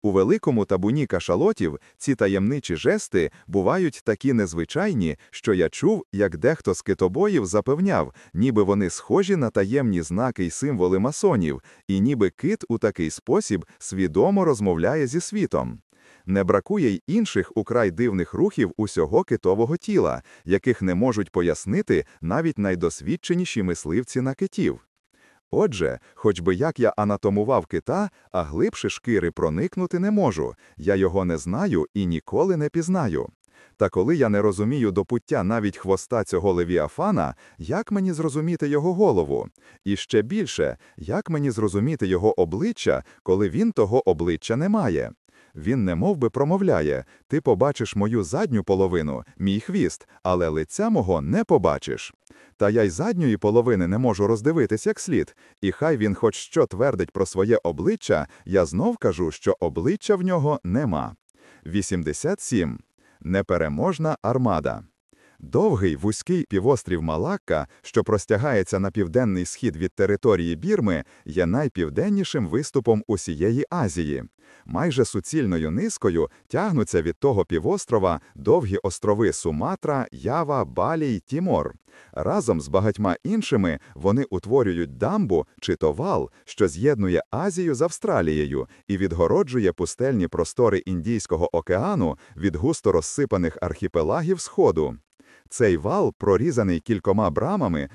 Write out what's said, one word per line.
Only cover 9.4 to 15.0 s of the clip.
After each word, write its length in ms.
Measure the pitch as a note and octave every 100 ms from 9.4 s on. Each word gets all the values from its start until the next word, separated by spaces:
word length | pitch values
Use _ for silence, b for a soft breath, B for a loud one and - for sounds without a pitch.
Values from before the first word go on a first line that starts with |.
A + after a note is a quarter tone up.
| A#2+
таємні 520 | - G2 C3+ B2 F2+
знаки 420 | D#2 F2+ B2+ A2
й 60 | F2
символи 480 | - C#3 A#2+ F2+ F#2+
масонів, 640 | A#2+ D3+ G3+ C3 E2 C2 b b -
і 120 | F#2+
ніби 300 | A2+ C3+ F#2+
кит 340 | - D3 A3 -
у 100 | A2+
такий 320 | G#2+ F#2+ D#2+
спосіб 560 | - - F3 - G2 - b
свідомо 680 | - F#2+ F2+ D#2+ D#3 G3+
розмовляє 600 | E3+ A#2 G2+ E2 F2 D#3